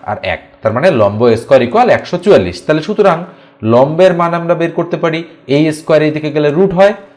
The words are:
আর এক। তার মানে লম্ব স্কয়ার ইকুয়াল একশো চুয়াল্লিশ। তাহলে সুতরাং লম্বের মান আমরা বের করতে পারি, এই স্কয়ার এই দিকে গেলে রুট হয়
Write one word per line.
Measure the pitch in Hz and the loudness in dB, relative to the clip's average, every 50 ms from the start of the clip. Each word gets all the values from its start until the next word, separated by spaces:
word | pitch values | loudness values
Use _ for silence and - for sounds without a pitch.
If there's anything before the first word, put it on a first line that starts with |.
| - - | -8 -10
আর | 104 98 - | -10 -8 -6
এক। | 95 85 - - - _ _ - | -8 -8 -8 -10 -20 _ _ -6
তার | 110 107 | -4 -2
মানে | 120 147 190 | 0 0 0
লম্ব | 165 120 104 101 104 104 120 120 113 | 2 2 0 0 0 2 2 2 2
স্কয়ার | 110 - - 139 131 120 | 0 2 2 2 4 4
ইকুয়াল | 120 - 214 247 220 | 2 0 0 2 2
একশো | 143 - - - - 175 180 | 2 0 -2 -6 -8 -4 2
চুয়াল্লিশ। | 208 185 139 - 135 - - - | 4 4 4 2 0 -8 -10 -6
তাহলে | - 156 156 156 | -4 -4 -4 -2
সুতরাং | - 214 - 202 190 165 165 175 - - - - - _ _ - | -6 -2 0 2 0 0 -2 -6 -12 -16 -20 -20 -20 _ _ -2
লম্বের | 110 113 123 135 151 156 165 185 185 175 | 2 2 2 2 2 2 2 4 4 4
মান | 170 170 170 170 | 2 -2 -2 -2
আমরা | 170 170 170 175 | -4 -2 -2 -2
বের | 160 165 170 165 - | -2 -2 -4 -4 -6
করতে | 165 - - | -6 -6 -6
পারি, | 156 165 165 156 160 165 - - - _ | -4 -4 -4 -4 -4 -10 -12 -18 -20 _
এই | - 139 143 156 160 151 | -2 0 2 2 0 -2
স্কয়ার | 151 - - 165 151 151 | -6 -2 0 2 2 2
এই | 151 | 0
দিকে | 151 151 151 151 | -2 -4 -6 -4
গেলে | 139 156 151 147 | -2 0 0 0
রুট | 143 165 196 196 180 180 | 2 2 0 0 0 -2
হয় | 196 202 220 214 - - _ | -2 -2 -4 -4 -12 -20 _